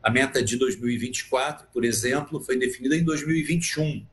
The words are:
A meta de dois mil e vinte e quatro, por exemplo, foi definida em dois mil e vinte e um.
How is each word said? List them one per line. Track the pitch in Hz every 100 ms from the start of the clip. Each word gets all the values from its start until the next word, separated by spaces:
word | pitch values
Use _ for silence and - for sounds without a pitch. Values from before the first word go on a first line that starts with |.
A | 110
meta | 120 135 131
de | 113 120
dois | 131 120
mil | 120
e | 120
vinte | 120 127
e |
quatro, | - 127 139 147 -
por | 123
exemplo, | 117 110 120 139 147 151
foi | - 127
definida | 127 - 127 160
em |
dois | 165 151 147
mil |
e | 160
vinte | 147 175 170
e | 156
um. | 151 104 101